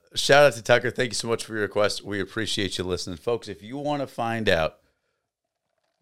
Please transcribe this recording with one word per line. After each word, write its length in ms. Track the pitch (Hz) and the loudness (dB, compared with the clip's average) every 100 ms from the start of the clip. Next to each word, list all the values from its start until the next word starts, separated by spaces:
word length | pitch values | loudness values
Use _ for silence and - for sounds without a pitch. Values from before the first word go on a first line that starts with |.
| _ | _
shout 300 | - - 139 | -2 6 8
out 80 | 147 | 6
to 80 | 113 | 4
Tucker. 280 | 107 120 117 | 2 2 2
Thank 200 | - 123 | -4 -4
you 40 | |
so 140 | 107 117 | -4 -2
much 160 | 113 | -4
for 80 | - | -4
your 80 | 110 | -4
request. 420 | 101 101 101 - | -2 0 0 -2
We 160 | - 101 | -6 -6
appreciate 580 | 92 110 101 - 95 - | -6 -6 -4 -4 -4 -4
you 60 | |
listening. 320 | 90 87 - 85 | -4 -4 -6 -8
Folks, 320 | - 117 104 | -6 -6 -6
if 140 | 90 | -14
you 140 | 104 139 | -12 -8
wanna 280 | 143 143 135 | -4 -4 -6
find 420 | - 117 113 104 | -6 -4 -2 2
out 280 | 85 78 - _ _ _ _ _ _ _ _ _ _ _ _ | 2 0 -6 _ _ _ _ _ _ _ _ _ _ _ _